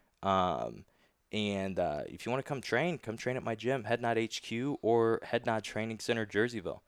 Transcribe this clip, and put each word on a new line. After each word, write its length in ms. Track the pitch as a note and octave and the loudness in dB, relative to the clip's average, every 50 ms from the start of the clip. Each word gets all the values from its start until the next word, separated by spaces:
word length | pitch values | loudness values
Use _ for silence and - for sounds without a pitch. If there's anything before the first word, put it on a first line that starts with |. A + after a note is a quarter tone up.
| _ _ _ _ - | _ _ _ _ 0
Um, 640 | G2 F#2+ F#2+ F2+ F2+ D#2+ B1 A#1 A#1 A#1 - - - _ _ _ _ _ _ _ _ - | 2 4 4 4 4 2 0 -4 -6 -6 -10 -16 -20 _ _ _ _ _ _ _ _ -4
and, 460 | G#2+ G#2+ G#2 G2+ G2 F#2+ G2 F#2 F#2 | -2 -2 0 0 -2 -2 -2 0 0
uh, 240 | F2+ D#2+ D2+ D2 C2 G1+ | 0 2 0 -2 -4 -6
if 180 | - - - | -10 -8 -4
you 40 | A2+ | -2
wanna 120 | A#2+ C3+ C3 | -2 -2 -2
come 180 | - D3 B2+ | -4 -4 -6
train, 380 | G#2+ - A#2+ A#2+ D#3 F3 E3+ - | -2 0 0 2 2 2 0 -2
come 180 | - A2+ G#2+ | -4 -6 -6
train 220 | A#2 - B2 B2+ B2+ | -4 -2 -2 -2 -2
at 40 | - | -2
my 120 | A2+ A2+ | -2 -4
gym, 300 | G#2+ A2 B2 C3+ C3+ G#2+ | -2 0 0 0 0 0
Head 180 | G#2+ A#2 A#2 B2 | 0 0 2 2
Nod 160 | A#2 A2+ A2+ | 2 2 2
H 240 | A#2 A2 - - - | 0 0 -2 -8 -6
Q 360 | - A#2 A#2 B2+ C#3+ C#3+ - - | -6 -4 -2 -2 -2 -2 0 2
or 380 | G#2+ A#2 A#2 A2+ A2+ A2+ - - | 4 6 6 6 4 4 2 0
Head 240 | - - A#2 - | 0 0 0 2
Nod 180 | A#2+ A2+ A2 G2+ | 0 0 0 -2
Training 340 | - - G#2+ A2 A2+ A2+ G#2 | -4 -4 -4 -4 -4 -6 -4
Center, 280 | - - A#2 A#2 A2 | -2 0 0 0 0
Jerseyville. 540 | G#2 - G2+ A2+ A#2+ A#2+ G#2+ E2+ E2 - - - | 2 2 2 2 2 0 -4 -4 -6 -6 -8 -12